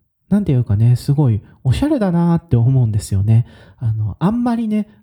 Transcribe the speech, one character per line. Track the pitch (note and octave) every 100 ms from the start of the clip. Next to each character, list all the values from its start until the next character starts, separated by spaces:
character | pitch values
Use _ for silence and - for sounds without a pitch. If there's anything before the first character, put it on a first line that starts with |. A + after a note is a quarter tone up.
| _ _ -
な | G3+
ん |
て | F#3+
い |
う | B2+
か | A#2 G#2
ね、 | A#2
す | A#2+ -
ご | C#3+ C#3
い | G#2 - _
お | C3
し | -
ゃ | C#4+
れ | D4+
だ | G3
な | E3+ E3+ E3+
っ | -
て | A#2
思 | A#2 C3+
う | A#2
ん |
で | G#2
す | -
よ | G2
ね。 | G2+ A2+ - - - -
あ | A2+
の、 | A2 G#2+ -
あ | F3
ん | A#3+
ま | A#3+
り | A#3 A3
ね、 | G#3+ G#3 _